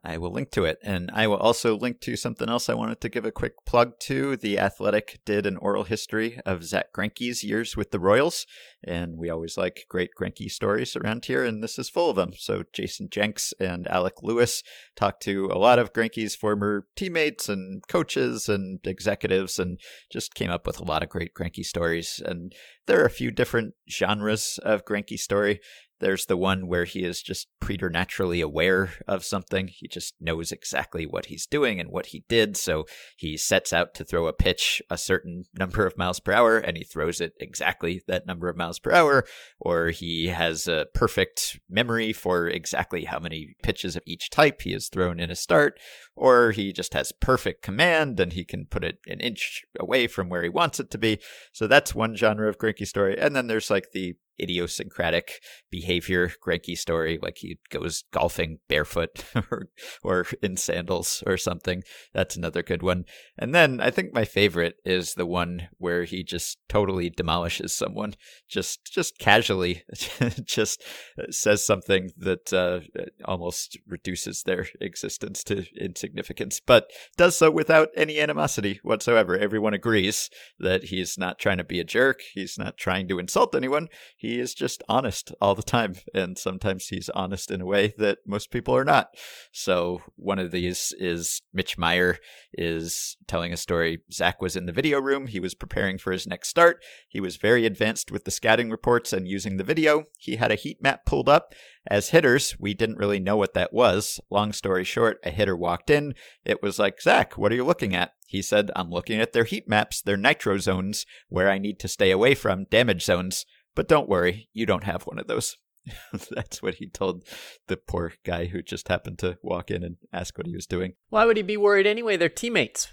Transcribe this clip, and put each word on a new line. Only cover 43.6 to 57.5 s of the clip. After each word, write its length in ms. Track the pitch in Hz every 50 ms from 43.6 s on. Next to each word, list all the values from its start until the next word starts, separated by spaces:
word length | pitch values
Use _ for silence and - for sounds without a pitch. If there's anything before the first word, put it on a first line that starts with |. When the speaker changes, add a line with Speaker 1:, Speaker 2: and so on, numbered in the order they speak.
| -
Speaker 1:
pitches 320 | - 104 - - 92 78
of 80 | 87 _
each 240 | - 85 - - -
type 340 | - - 151 147 - _ -
he 100 | 95 95
has 160 | 98 - -
thrown 280 | - 95 92 90 85 85
in 120 | 87 85
a 40 | 90
start. 440 | - - - 87 82 - 143 - - - - - - - - _
Or 360 | - - 131 127 120 120 117
he 200 | 107 110 101 98
just 220 | 90 - 87 - -
has 180 | - 67 -
perfect 500 | - _ - - 127 123 - 101 - _
command 580 | - - 95 113 160 180 170 160 156 139 120 92
and 140 | 92 87 82
he 120 | 92 85
can 200 | - - - 76
put 180 | - - 90 87
it 160 | 82 - _ - -
an 120 | - -
inch 440 | - 123 110 - - - - - - _ _ -
away 280 | - 87 - 131 120 117
from 220 | - - 92 87
where 140 | 90 87 85
he 60 | 85
wants 300 | 85 - 170 156 - -
it 100 | - -
to 60 | - 104
be. 220 | 107 113 107 101 - - - - - _
So 160 | _ - 110 104
that's 260 | 127 143 - - -
one 220 | 110 110 110 113
genre 320 | 101 120 110 107 104 107 107
of 100 | 101 _
Grinky 300 | - 110 104 - 101 -
story. 300 | - 101 101 95 98 -
And 160 | - 147 143
then 120 | 135 123 117
there's, 220 | 110 110 - -
like, 180 | 107 98 92 -
the 240 | _ 95 95 90 87 _ _ _ _ _
idiosyncratic 1040 | - 87 90 87 87 85 - - - 95 - - 87 82 82 85 - - - - _ - - - _ _
behavior 600 | - 90 80 87 90 87 - - 95 90 87 87 - - _
Grinky 320 | 90 85 87 - - 87 -
story, 400 | - - 82 82 80 80 82 78
like 160 | - - 87 -
he 220 | - -